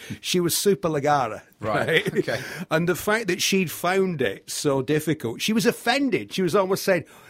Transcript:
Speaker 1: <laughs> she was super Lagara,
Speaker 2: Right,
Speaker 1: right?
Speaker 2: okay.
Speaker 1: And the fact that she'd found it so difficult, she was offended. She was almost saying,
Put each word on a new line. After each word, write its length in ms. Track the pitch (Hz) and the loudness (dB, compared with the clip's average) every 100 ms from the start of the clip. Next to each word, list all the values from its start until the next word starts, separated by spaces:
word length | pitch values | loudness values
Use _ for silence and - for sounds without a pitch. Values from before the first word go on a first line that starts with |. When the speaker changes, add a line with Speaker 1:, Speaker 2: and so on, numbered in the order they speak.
| - | -12
Speaker 1:
<laughs> 140 | - | -10
she 180 | - 180 | -2 0
was 180 | 170 - | 0 0
super 320 | 208 196 170 | 2 2 0
Lagara, 540 | 151 139 147 117 98 - - | -2 2 2 0 -6 -14 -8
Speaker 2:
Right, 280 | 107 107 117 165 - | -2 0 2 0 0
Speaker 1:
right? 120 | 214 | -2
Speaker 2:
okay. 240 | 147 120 - - 180 | -2 -4 -6 -12 -2
Speaker 1:
And 180 | 160 175 | 0 2
the 60 | 175 | 0
fact 320 | - 214 214 | 2 0 2
that 140 | 175 | -2
she'd 280 | - 196 170 | 2 2 0
found 520 | - 170 190 190 160 | -2 0 2 0 0
it 280 | 113 101 - | -2 -4 -8
so 320 | - 147 135 | -4 0 0
difficult, 600 | 131 151 170 147 113 - | 2 0 0 -2 -4 -4
she 120 | - | -2
was 140 | 220 202 | 2 2
offended. 680 | - 240 269 269 160 101 | 0 0 0 2 0 -2
She 80 | - | -2
was 140 | 180 196 | 2 2
almost 280 | 190 190 | 2 0
saying, 200 | - 180 - - - | 0 0 -2 -14 -20